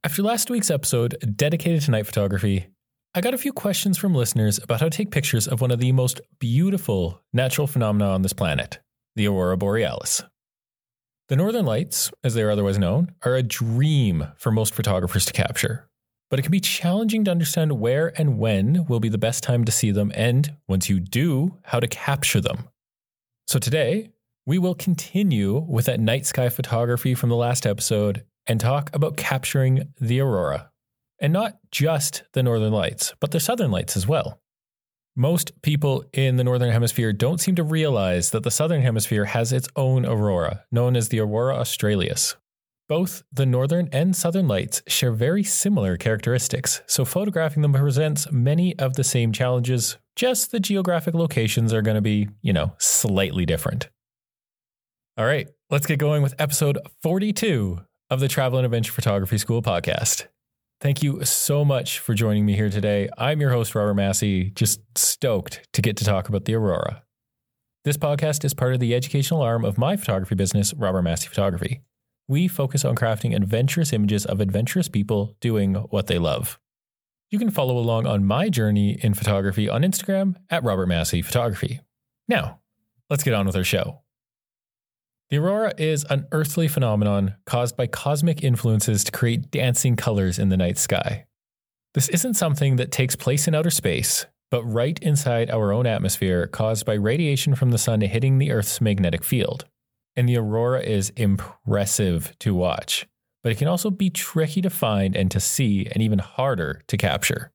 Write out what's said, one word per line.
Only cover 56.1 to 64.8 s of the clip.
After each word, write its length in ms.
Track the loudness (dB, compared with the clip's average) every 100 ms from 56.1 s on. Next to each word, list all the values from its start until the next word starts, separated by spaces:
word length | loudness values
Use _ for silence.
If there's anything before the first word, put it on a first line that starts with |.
| 2
with 100 | 0 0
episode 380 | -2 0 0 0 -6 _
forty-two 800 | -2 0 0 0 0 2 0 -4 -10 _ _
of 120 | -2
the 80 | 0
Travel 280 | 0 0 2
and 80 | 0
Adventure 280 | 0 -2
Photography 440 | -2 0 0 0 -2
School 240 | 0 -2
podcast. 680 | 0 -2 0 -2 -2 -4 -6 _ _ _ _ _
Thank 240 | -2 0
you 220 | 0 -2 -2
so 400 | -2 0 2 2
much 340 | 2 -2 -8
for 140 | -2
joining 320 | 0 2 2 2
me 100 | 2
here 140 | 0
today. 400 | 0 0 0 -2 -2
I'm 240 | -2 2
your 80 | 2
host, 260 | 2 0 0
Robert 200 | 0 2
Massey, 560 | 0 0 0 0 -2
just 280 | 0 -2 -2